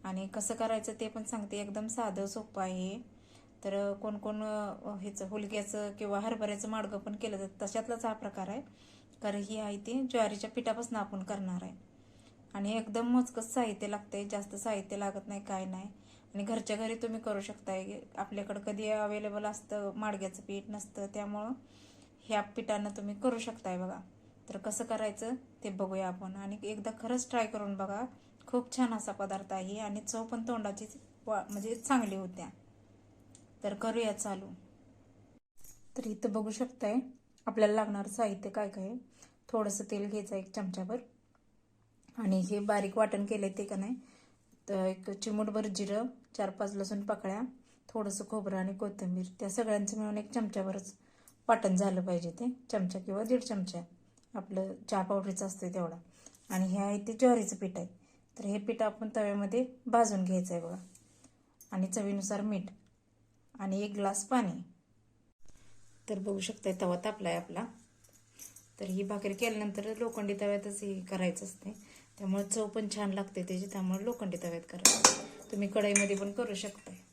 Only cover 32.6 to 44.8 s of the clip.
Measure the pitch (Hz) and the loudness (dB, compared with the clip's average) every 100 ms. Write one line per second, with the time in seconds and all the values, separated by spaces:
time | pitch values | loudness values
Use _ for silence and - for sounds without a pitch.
32.6 | - - - - - - - - - - | -20 -20 -20 -20 -20 -20 -20 -20 -20 -6
33.6 | 202 202 226 226 220 202 208 190 196 180 | -4 0 0 2 2 0 -2 -4 -6 -14
34.6 | - - - - - - - - _ - | -18 -20 -20 -20 -20 -20 -20 -20 _ -18
35.6 | - - - - 226 208 240 208 214 214 | -18 -18 -10 -6 -4 0 0 0 -2 -2
36.6 | 254 - 208 240 - - _ - - 208 | -4 0 2 2 0 -14 _ -8 -2 6
37.6 | 214 214 208 202 202 - 220 196 202 214 | 8 8 4 0 -2 0 0 0 -4 -2
38.6 | 202 196 190 247 - - - _ - 226 | -2 -4 -6 -6 -10 -20 -20 _ -2 2
39.6 | 208 196 196 202 202 208 196 196 190 - | 2 0 -2 -2 0 -2 -2 -6 -4 -4
40.6 | 190 185 185 247 - - _ _ _ _ | -2 -2 -2 -4 -6 -20 _ _ _ _
41.6 | _ _ _ _ - - 208 190 180 208 | _ _ _ _ -14 -2 4 4 4 2
42.6 | 208 208 196 214 214 202 202 208 196 196 | 4 4 4 4 4 4 0 2 0 -2
43.6 | 202 196 202 254 - - - _ _ - | -4 -2 -2 -4 -6 -20 -20 _ _ -18
44.6 | - 196 | -2 2